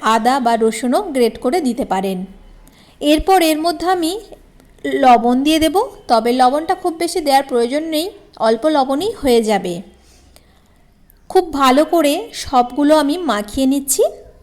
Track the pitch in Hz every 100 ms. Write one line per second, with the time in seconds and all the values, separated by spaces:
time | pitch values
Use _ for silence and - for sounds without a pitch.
0 | 220 226 226 269 233 233 226 220 247 302
1 | 403 262 233 233 247 349 277 233 233 190
2 | 196 185 190 - - - - _ - _
3 | 294 311 302 381 320 311 330 339 330 370
4 | 320 392 427 - _ _ - - 285 269
5 | 269 247 233 254 277 320 320 339 508 -
6 | - 233 233 254 254 285 320 370 359 320
7 | 339 370 302 269 277 247 233 285 320 311
8 | 359 - - - 226 226 311 302 262 277
9 | 392 453 285 233 220 202 185 175 - _
10 | _ _ _ _ _ _ _ _ _ _
11 | _ _ _ 370 349 285 269 262 311 339
12 | 294 311 453 - - 262 247 262 294 311
13 | 277 330 330 208 208 269 269 277 269 -
14 | 587 - - -